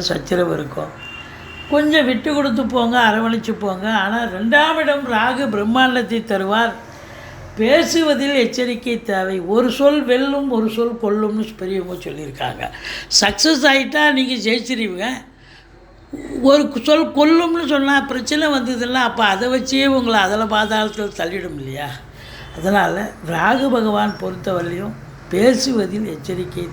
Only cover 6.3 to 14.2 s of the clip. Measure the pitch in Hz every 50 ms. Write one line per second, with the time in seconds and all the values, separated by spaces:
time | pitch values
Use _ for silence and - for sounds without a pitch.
6.3 | 202 190 190 190 208 226 233 226 - - - - - - - - - - - -
7.3 | - - - - - - 220 240 277 330 330 - - 330 320 302 285 233 277 277
8.3 | 285 269 233 - - - 247 240 240 226 - 254 240 226 - - 196 190 185 190
9.3 | 190 185 170 175 208 233 262 247 - - 277 285 294 302 262 233 247 254 269 277
10.3 | 277 285 285 269 247 226 220 214 220 226 233 240 226 - 220 202 208 214 214 208
11.3 | 214 214 214 214 - - 185 185 190 190 175 180 180 165 - 156 139 147 156 139
12.3 | 131 - 135 127 - - 60 - - - - - - - - - - - - 196
13.3 | 196 - - 311 320 269 262 294 269 269 262 - - 302 302 302 285 262